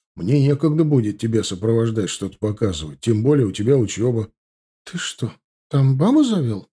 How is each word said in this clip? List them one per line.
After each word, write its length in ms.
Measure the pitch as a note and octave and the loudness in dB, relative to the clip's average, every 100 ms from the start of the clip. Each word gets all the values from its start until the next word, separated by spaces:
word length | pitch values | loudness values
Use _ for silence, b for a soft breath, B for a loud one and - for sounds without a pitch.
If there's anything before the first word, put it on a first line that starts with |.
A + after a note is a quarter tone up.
| _ - | _ -8
Мне 260 | F2+ C#3+ | 0 2
некогда 420 | C#3 C#3+ D#3+ D#3 | 2 2 0 0
будет 340 | D#3 C#3 G#2+ G2+ | 2 2 0 -2
тебя 260 | A2+ A2 | -2 -2
сопровождать, 680 | G2+ F#2 G#2+ A2+ A2+ A2 F2+ | -2 -4 0 0 0 -2 -4
что-то 280 | - G2 - | -6 -10 -4
показывать, 600 | G#2+ G#2 G#2+ D#2+ D2+ - | -4 -2 -4 -4 -10 -6
тем 220 | A#2+ A2 | -2 0
более 240 | B2 D3 G#2 | 2 2 0
у 60 | |
тебя 240 | F#2 G#2+ C#3 | 0 0 2
учеба". 540 | G2+ - A#2+ A2+ G2+ _ _ _ _ _ | 0 -2 -2 -2 -6 _ _ _ _ _
"Ты 140 | - F3 | -12 -10
что, 340 | - - A2+ - _ _ _ | -8 -8 -10 -10 _ _ _
там 280 | C#3+ C3+ C3+ | 2 2 4
бабу 280 | F#3+ D4+ | 4 4
завел?" — 440 | C4+ G3 B2 G2+ - | 4 2 -2 -4 -10